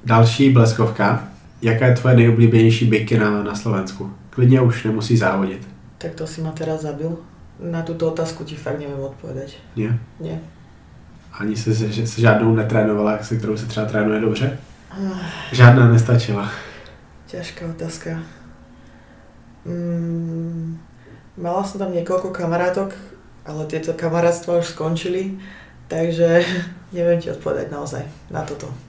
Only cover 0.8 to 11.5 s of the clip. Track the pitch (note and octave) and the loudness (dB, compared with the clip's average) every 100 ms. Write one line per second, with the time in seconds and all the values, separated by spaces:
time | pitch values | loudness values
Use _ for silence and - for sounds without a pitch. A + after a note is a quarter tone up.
0.8 | A2+ - G2+ A#2+ - - - - A2+ A2+ | 0 2 0 0 -4 -18 -20 -4 0 2
1.8 | B2+ A#2+ B2+ A#2+ A#2 A2 A2+ A2+ A2+ A2+ | 4 4 6 6 6 6 6 8 6 6
2.8 | A#2 G#2+ A2 A#2 G#2 G#2 G#2 - A#2 G2 | 4 2 2 2 2 0 -4 -6 -4 -4
3.8 | F#2+ - G2 - - - B2+ C3 B2 A2+ | -4 -10 -12 -14 -14 2 6 6 4 2
4.8 | A2 A2 G#2+ A2+ F#2+ F#2+ F#2+ F#2+ - - | -2 -2 2 2 2 0 -2 -4 -14 -20
5.8 | - - E3 E3 D#3 - D#3+ D#3 D#3+ D#3 | -20 -12 -12 -10 -10 -8 -8 -6 -6 -6
6.8 | D#3 C#3+ D#3+ E3+ - - - - E3+ E3 | -6 -6 -6 -8 -12 -20 -20 -14 -8 -6
7.8 | E3 E3 D#3+ D#3+ D#3+ - D#3 D3 C3 C#3+ | -6 -4 -4 -2 -6 -8 -12 -10 -8 -8
8.8 | C#3+ C#3 C3+ B2+ - C3 C#3 - - A2+ | -8 -8 -10 -12 -14 -12 -12 -18 -14 -6
9.8 | A2 A#2 - - D#3+ D#3+ - - - - | -2 -2 -6 -14 -10 -10 -12 -20 -20 -20
10.8 | - - - - - - G#2+ | -20 -20 -20 -20 -20 -8 -6